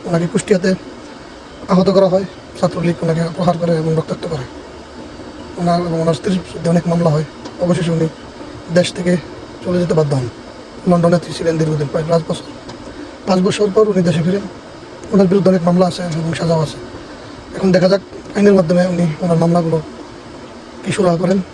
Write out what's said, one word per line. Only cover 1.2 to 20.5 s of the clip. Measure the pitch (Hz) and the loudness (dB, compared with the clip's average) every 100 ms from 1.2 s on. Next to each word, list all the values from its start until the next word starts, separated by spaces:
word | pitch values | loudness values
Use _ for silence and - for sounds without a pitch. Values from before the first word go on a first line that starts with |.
| - - - - - | -18 -20 -18 -16 2
আহত | 185 190 | 4 6
করা | 190 190 | 4 4
হয়, | 190 185 - - - | 2 -2 -10 -18 -2
ছাত্রলীগ | 180 185 170 165 | -2 0 -2 0
ওনাকে | 165 160 165 170 | -2 0 -2 0
প্রহার | 180 170 | 0 0
করে | 170 160 | 0 0
এবং | 160 160 | 2 0
রক্তাক্ত | - 185 - | -2 -6 -6
করে। | 156 123 - - - - - - - - - - - | -6 -8 -14 -16 -18 -18 -16 -16 -16 -16 -16 -14 -2
ওনার | 175 175 | 0 2
এবং | 175 165 | 0 0
ওনার | 165 | 0
স্ত্রীর | 160 208 185 | 0 0 -2
বিরুদ্ধে | - - 170 | -2 -4 2
অনেক | 175 170 | 2 2
মামলা | 175 170 | 2 4
হয়। | 151 151 - - - | 2 0 -10 -16 -4
অবশেষে | 180 175 170 | 0 2 2
উনি | 165 160 - - - - - - | 0 0 -4 -18 -16 -16 -14 0
দেশ | 165 170 | 0 2
থেকে | - 180 180 - - - - | -2 0 0 -2 -16 -16 -10
চলে | 185 180 | -2 0
যেতে | 170 | 2
বাধ্য | 151 147 139 | 2 2 0
হন। | 120 - - - - - 190 | -2 -8 -18 -18 -18 -4 2
লন্ডনে | 175 170 175 - 156 | 4 4 2 0 -2
ছিলেন | 165 160 | -2 0
দীর্ঘদিন, | 160 156 143 | 0 0 -2
প্রায় | 170 156 | -2 0
পাঁচ | 165 160 | 0 0
বছর। | 175 - - - - - - - - - | -8 -8 -16 -16 -16 -16 -14 -16 -10 0
পাঁচ | 185 | 2
বছর | 190 - 208 | 2 2 2
পর | 202 214 | 4 4
উনি | 190 | 4
দেশে | 175 160 | 2 2
ফিরেন। | 165 202 - - - - - - - | 0 -2 -4 -14 -18 -18 -18 -18 0
ওনার | 202 190 | 4 6
বিরুদ্ধে | 196 190 | 6 4
অনেক | 185 | 4
মামলা | 170 175 180 | 4 4 2
আছে | 175 | 0
এবং | 180 160 160 | -4 -2 -2
সাজাও | 160 170 165 | -2 0 2
আছে। | 147 - - - - - - - - - | 0 -6 -14 -16 -16 -18 -16 -18 -14 0
এখন | 190 | 4
দেখা | 180 180 | 6 6
যাক | 196 - - - 208 | 2 0 -16 -6 4
আইনের | 202 | 6
মাধ্যমে | 196 165 180 180 | 6 6 2 2
উনি | 170 170 151 | 2 0 0
ওনার | 180 165 | 0 4
মামলাগুলো | 170 170 165 160 156 - - - - - - | 4 4 2 -2 -2 -14 -16 -18 -18 -18 -18